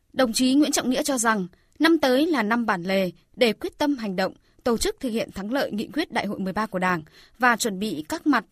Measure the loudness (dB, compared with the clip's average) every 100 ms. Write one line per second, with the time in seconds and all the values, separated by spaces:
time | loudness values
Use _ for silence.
0 | _ 0 0 2 2 4 4 2 0 0
1 | 0 0 2 0 -2 _ _ 0 4 4
2 | 4 4 2 2 0 0 0 -2 0 0
3 | 0 -6 _ 0 0 0 -6 -2 0 0
4 | -2 -2 -4 -4 _ _ -2 0 -2 -4
5 | -4 -4 -6 -8 -4 -2 -2 -4 -6 -6
6 | -4 -4 -4 -4 -4 -4 -4 -2 0 -2
7 | -6 -20 -16 0 0 2 -2 -4 -6 -6
8 | -8 -4 0 0 -2